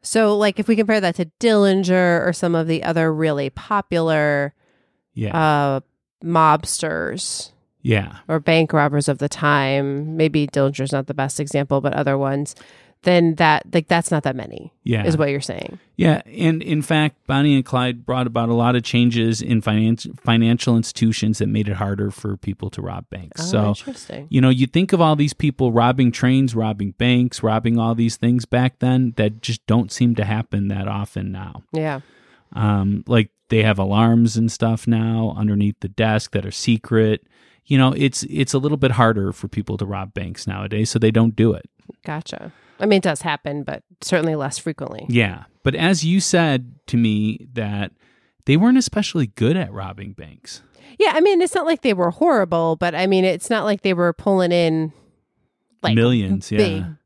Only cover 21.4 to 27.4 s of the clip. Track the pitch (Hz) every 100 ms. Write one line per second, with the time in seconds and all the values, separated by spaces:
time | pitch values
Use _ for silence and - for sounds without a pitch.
21.4 | 104 104 104 98 101 98 104 101 104 98
22.4 | - 98 101 - 95 90 - 98 87 -
23.4 | 170 - 208 208 - 262 - - 147 131
24.4 | 131 127 131 165 185 180 160 156 147 -
25.4 | - 135 131 117 117 127 123 113 127 131
26.4 | 135 113 110 104 101 - 123 123 123 -